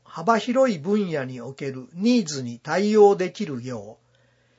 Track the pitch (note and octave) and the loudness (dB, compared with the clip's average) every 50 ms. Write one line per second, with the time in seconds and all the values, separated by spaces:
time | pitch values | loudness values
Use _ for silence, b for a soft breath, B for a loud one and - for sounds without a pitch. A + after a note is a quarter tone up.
0 | _ - - E3 E3 G3+ A3+ G#3+ G#3+ B3 A#3+ C4 C4+ B3+ G#3 D#3 C#3 F#3 G#3 G#3+ | _ -18 -12 -6 0 0 0 0 0 0 2 2 2 2 0 -2 -2 -2 0 0
1 | G3+ F3+ D#3 C#3+ C3 B2+ B2+ B2 A#2 C#3 C#3 - D3 C#3 B2+ C3 B2+ - D#3+ F3 | 0 -2 -4 -4 -6 -6 -8 -12 -12 -12 -12 -10 -8 -8 -8 -10 -14 -14 -10 -2
2 | G3 A#3 B3+ A#3+ G3 D3+ D3+ C3+ B2+ A#2+ A#2+ A#2 - D3 D#3 F#3 G3+ G#3 G#3+ G#3+ | 0 2 2 2 0 -2 -6 -8 -8 -8 -10 -10 -8 -4 -2 0 0 4 6 8
3 | G#3 G3+ G3+ F3 F#3 F3+ F3+ - G#3 D#3+ C#3 A#2+ A#2+ B2+ B2 A2 G2+ G#2+ A#2 _ | 8 8 8 4 -2 -4 -4 -8 -8 -6 -8 -8 -8 -10 -10 -10 -12 -14 -18 _
4 | _ _ _ _ _ _ _ _ _ _ _ | _ _ _ _ _ _ _ _ _ _ _